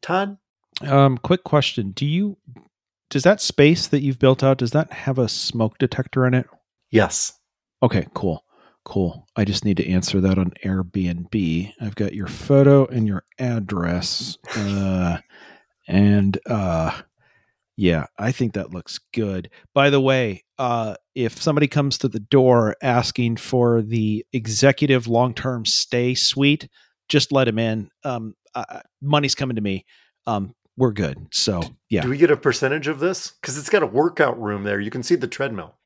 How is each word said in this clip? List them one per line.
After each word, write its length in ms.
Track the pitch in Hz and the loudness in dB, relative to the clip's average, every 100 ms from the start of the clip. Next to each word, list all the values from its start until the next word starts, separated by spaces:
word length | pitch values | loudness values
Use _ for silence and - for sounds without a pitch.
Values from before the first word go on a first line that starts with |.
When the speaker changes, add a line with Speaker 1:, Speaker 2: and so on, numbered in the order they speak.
Speaker 1:
Todd? 360 | - 185 202 202 _ _ _ - | -2 -2 -2 -8 _ _ _ -12
Speaker 2:
Um, 360 | 143 139 139 127 | 0 4 4 2
quick 260 | - 127 | 0 0
question. 480 | - 147 139 - 98 | 2 0 0 -4 -6
Do 120 | 95 | -4
you, 320 | 143 165 208 196 - 123 _ _ _ _ _ | -2 -2 -2 -6 -18 -20 _ _ _ _ _
does 120 | 139 | 2
that 180 | 165 208 | 4 2
space 460 | - - 147 170 - | 0 6 6 6 2
that 160 | 147 | 0
you've 160 | 139 127 | 0 2
built 240 | 135 131 | 4 4
out, 160 | 135 135 | 4 2
does 140 | 120 | 2
that 200 | 104 107 | 0 -2
have 260 | - - 131 | -6 -4 0
a 100 | 117 | 0
smoke 500 | - - 120 113 _ | -2 -6 -2 -2 _
detector 480 | 131 - 131 - 127 | -2 -2 -4 0 2
in 80 | |
it? 120 | 127 - _ _ _ _ | 2 -2 _ _ _ _
Speaker 1:
Yes. 420 | 110 98 - - - _ _ _ _ | 2 2 0 -6 -10 _ _ _ _
Speaker 2:
Okay, 240 | 123 95 82 | 0 0 -4
cool. 300 | - 95 78 _ _ _ _ | -6 -6 -6 _ _ _ _
Cool. 440 | - - 90 - - - | -8 -2 -2 -4 -12 -2
I 80 | |
just 220 | 101 98 107 | -2 0 -2
need 100 | 90 | -2
to 100 | 90 | 0
answer 320 | 92 - 98 | 0 0 0
that 160 | 95 95 | 2 2
on 140 | 90 - | 0 -4
Airbnb. 1120 | 98 95 90 98 90 87 85 110 90 80 98 - | -6 -4 -4 -4 -4 -4 -6 -2 -2 -2 -4 -10
I've 160 | 110 | -12
got 200 | 101 104 | -6 -6
your 120 | 101 92 | -6 -10
photo 580 | - - 139 139 139 131 | -10 2 6 8 6 4
and 200 | 127 110 | 0 -2
your 160 | 98 - _ | -2 -8 _
address. 1000 | 127 117 98 101 87 87 87 - - - - - | -4 -4 -4 -4 -2 -2 -4 -6 -8 -12 -10 -6
Uh, 600 | 101 101 98 92 90 85 _ - - - _ _ - | -4 -2 -2 0 -2 -4 _ -20 -20 -20 _ _ -2
and, 520 | 90 101 101 98 95 - | 2 4 4 2 -2 -2
uh, 500 | 113 95 82 80 - - _ _ _ _ _ _ - | -2 0 0 -2 -4 -12 _ _ _ _ _ _ -2
yeah, 300 | 95 82 71 - | 2 2 -2 -4
I 140 | 110 | -4
think 220 | 131 123 | -2 -2
that 180 | 104 - | -4 -8
looks 260 | 90 - - _ | -10 -12 -16 _
good. 380 | - 107 95 90 - _ | -6 -4 -4 -10 -18 _
By 160 | - 139 | 2 4
the 100 | 139 | 4
way, 440 | 131 131 120 92 _ _ | 2 2 0 -4 _ _
uh, 360 | 127 120 110 101 _ | -4 -2 -4 -8 _
if 260 | - 117 - | -4 -4 -2
somebody 280 | - 147 147 | 0 2 2
comes 300 | 151 139 127 | 2 0 0
to 100 | 131 | -2
the 100 | 110 | -4
door 580 | 104 139 127 120 110 - | 2 4 6 6 4 0
asking 540 | 139 120 120 - 120 113 | 0 0 0 -2 -2 -2
for 460 | - 127 120 117 | -2 2 4 2
the 420 | 107 113 107 107 - | 0 -2 0 -2 -4
executive 720 | 127 110 104 139 135 147 131 117 | -8 -4 2 2 2 2 0 2
long-term 600 | 117 123 113 131 123 110 | 0 0 -2 -6 -6 -4
stay 480 | - - 123 123 | -4 -2 -2 0
suite, 540 | 127 - - 139 151 - _ _ _ _ | 0 -2 2 2 2 -4 _ _ _ _
just 200 | 147 - | 0 2
let 160 | 139 127 | 2 2
him 120 | 110 | 0
in. 320 | 113 110 101 _ | -2 -2 -6 _
Um, 300 | 143 120 110 - _ | -10 -8 -10 -16 _
uh, 260 | 123 113 - - _ | -12 -12 -14 -20 _
money's 320 | 139 147 143 | -2 0 0
coming 220 | - 135 113 | -4 -4 -4
to 60 | |
me. 220 | 101 95 _ _ _ _ - | -4 -6 _ _ _ _ -6
Um, 280 | 107 98 - _ - | -4 -4 -10 _ -2
we're 140 | 127 | -2
good. 260 | 104 85 69 - | 0 -4 -6 -8
So, 300 | - - 92 80 - _ | -4 -2 -2 -4 -10 _
yeah. 120 | 104 | -2
Speaker 1:
Do 60 | 123 | -2
we 80 | 139 | 2
get 140 | 165 | 2
a 60 | 147 | 4
percentage 520 | 147 120 135 147 139 | 0 0 -2 -2 -4
of 120 | 147 | -4
this? 320 | 165 185 - _ | -4 -4 -10 _
'Cause 160 | - 135 | -10 -8
it's 100 | 139 | 0
got 120 | 208 | 0
a 40 | 147 | 2
workout 540 | 113 160 165 143 120 | 2 0 2 0 0
room 240 | 110 104 | -4 -4
there. 160 | 101 101 | -4 -4
You 100 | 104 | -4
can 120 | 127 | -6
see 120 | 123 | -2
the 140 | 175 180 | -2 -2
treadmill. 460 | - 135 107 80 _ | -6 -6 -6 -12 _